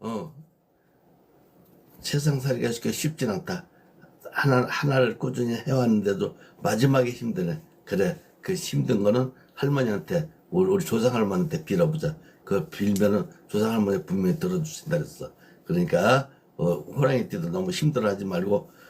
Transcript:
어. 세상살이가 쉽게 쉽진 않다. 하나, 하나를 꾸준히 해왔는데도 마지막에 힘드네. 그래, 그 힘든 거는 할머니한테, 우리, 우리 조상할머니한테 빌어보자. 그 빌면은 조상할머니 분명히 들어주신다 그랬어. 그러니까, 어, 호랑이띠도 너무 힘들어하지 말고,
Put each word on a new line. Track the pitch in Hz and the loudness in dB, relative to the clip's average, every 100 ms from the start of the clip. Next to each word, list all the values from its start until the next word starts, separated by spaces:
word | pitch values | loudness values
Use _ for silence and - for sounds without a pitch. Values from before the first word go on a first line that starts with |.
어. | 107 110 82 - - _ _ _ _ _ _ _ _ _ _ _ _ - _ - | -10 -8 -10 -16 -20 _ _ _ _ _ _ _ _ _ _ _ _ -20 _ -14
세상살이가 | - 147 147 139 135 117 120 | -4 -2 0 0 -2 -2 -2
쉽게 | 113 - | -2 -4
쉽진 | 110 156 156 123 | -4 -4 -2 -2
않다. | 95 - 90 - _ _ _ - _ - | -2 -6 -8 -10 _ _ _ -20 _ -10
하나, | - 143 127 123 | -2 2 4 2
하나를 | - 143 135 123 110 | -2 2 4 2 0
꾸준히 | 127 123 120 113 | -6 -4 -4 -4
해왔는데도 | - 131 123 107 98 95 98 - - - | -2 2 4 4 2 0 -2 -6 -20 -6
마지막에 | - 107 135 131 123 | -2 2 4 4 2
힘드네. | 117 117 95 85 78 - _ - | -2 -6 -2 -4 -4 -10 _ -4
그래, | 95 92 80 - _ | 0 0 -2 -12 _
그 | - | -6
힘든 | 92 - 143 131 110 | -6 -2 -2 0 2
거는 | 101 120 127 - - - | 4 2 0 -4 -20 -4
할머니한테, | 143 143 120 101 - 170 160 - _ | 0 2 0 -2 -2 -2 -2 -10 _
우리, | 175 185 | 0 2
우리 | 196 - | 2 0
조상할머니한테 | 113 120 247 101 95 82 - | 0 2 2 0 0 0 -4
빌어보자. | - 95 82 78 82 78 - _ | -2 2 2 2 -4 -6 -14 _
그 | - 98 - | -4 -2 -2
빌면은 | - 101 98 104 104 87 - - | -2 0 2 4 2 -2 -10 -6
조상할머니 | 104 110 113 104 95 - | -2 0 2 2 0 -2
분명히 | 95 92 - | 0 0 0
들어주신다 | 90 92 - - - 80 | 0 -2 -4 -8 -4 -4
그랬어. | 73 - - - - - - | -4 -10 -16 -16 -20 -18 -4
그러니까, | 87 87 87 101 131 135 - _ - | -2 2 2 4 4 2 -10 _ -2
어, | 85 85 | 0 0
호랑이띠도 | - - 135 127 95 101 85 | -4 0 2 2 -2 -6 -4
너무 | 92 92 | -4 -4
힘들어하지 | 87 151 127 107 98 98 | 0 0 2 0 -2 -2
말고, | 90 98 101 - - | -2 0 0 -2 -14